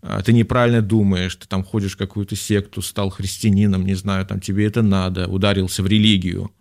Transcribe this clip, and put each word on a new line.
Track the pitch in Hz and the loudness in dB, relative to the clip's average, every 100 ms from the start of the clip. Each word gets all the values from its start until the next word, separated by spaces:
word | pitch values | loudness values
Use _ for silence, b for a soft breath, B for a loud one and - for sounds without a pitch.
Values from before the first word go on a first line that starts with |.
А, | - 101 | -8 -4
ты | 95 | 2
неправильно | 117 113 123 120 117 | 4 4 2 2 2
думаешь, | 104 110 101 92 92 - | 2 2 2 2 -2 -8
ты | - | -6
там | 95 | -6
ходишь | 98 110 98 | -4 -4 -4
в | - | -6
какую-то | 95 104 98 107 | -6 -6 -6 -8
секту, | - 104 98 - | -2 -2 -2 -10
стал | - - 101 | -8 -4 -6
христианином, | 95 95 - 110 98 104 95 | -4 -8 -2 2 4 4 2
не | 92 | 0
знаю, | 95 104 95 | -2 -2 -4
там | 95 101 | -4 -6
тебе | 95 98 | -4 -2
это | 104 107 | 0 2
надо, | 110 98 92 92 90 | 2 2 0 -4 -4
ударился | 95 101 98 92 - | 0 0 0 -2 -2
в | 95 | 0
религию. | 107 107 101 92 92 95 _ | 4 4 2 0 -6 -10 _